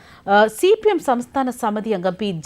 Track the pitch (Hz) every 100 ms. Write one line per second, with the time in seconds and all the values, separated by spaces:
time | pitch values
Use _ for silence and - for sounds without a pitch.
0 | - - - 202 214 220 370 440 427 349
1 | - 240 240 277 262 247 226 208 214 196
2 | 185 180 208 165